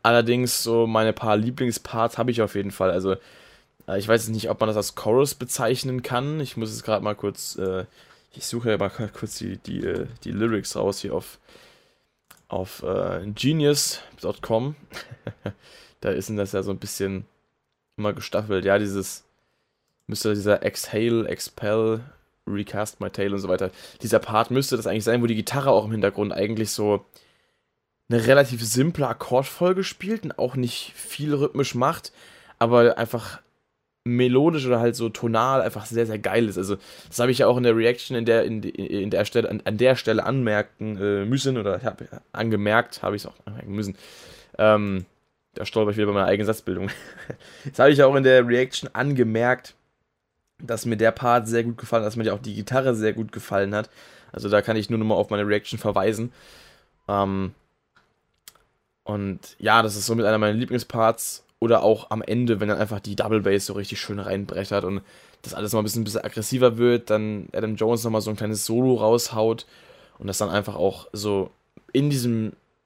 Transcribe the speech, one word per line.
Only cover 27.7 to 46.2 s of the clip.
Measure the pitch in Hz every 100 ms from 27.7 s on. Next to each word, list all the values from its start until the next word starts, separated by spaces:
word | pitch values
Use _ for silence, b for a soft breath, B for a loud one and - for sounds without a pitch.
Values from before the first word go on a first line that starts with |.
| _ _ _ -
eine | 117 113
relativ | 139 131 120
simple | 113 117 151 156 131
Akkordfolge | 110 - 127 139 - 180 185
spielt | 190 - 185 220
und | - -
auch | 127 127
nicht | 123 - - -
viel | - - 147
rhythmisch | 147 143 - 135 120
macht, | 131 165 - B B B B -
aber | 117 120 117 -
einfach | 113 120 107 - _ _ _ _ _ _ 120
melodisch | 120 127 127 156 160 131
oder | 120
halt | 120 113
so | 113
tonal | - 117 113 123 135
einfach | - 107 101
sehr, | 117 113
sehr | 107
geil | 98 107 113
ist. | 90
Also, | 95 101 B B B
das | -
habe | 123
ich | 123
ja | 123
auch | 123
in |
der | 123 113
Reaction | 113 123 - 127
in |
der, | 113 117 -
in, | 110
in | 95 - 95 101 101
der | 95 104
Stelle, | 117 113
an, | 107 -
an | 107
der | 127 127
Stelle | - 110
anmerken, | - 135 117 104 104 - 110 104
äh, | 101 101 101
müssen, | 135 135 127
oder | 101 92
ich |
hab | 120 - - - -
angemerkt, | - 113 107 104 110 - -
habe | 95 104
ich's | -
auch | -
anmerken | - 107 -
müssen. | 101 101 B B B B B B -
Ähm, | 107 107 101 95 90 _ _ _ _ -
da | 101
stolper | 113 107
ich | 104
wieder | 104
bei |
meiner | 101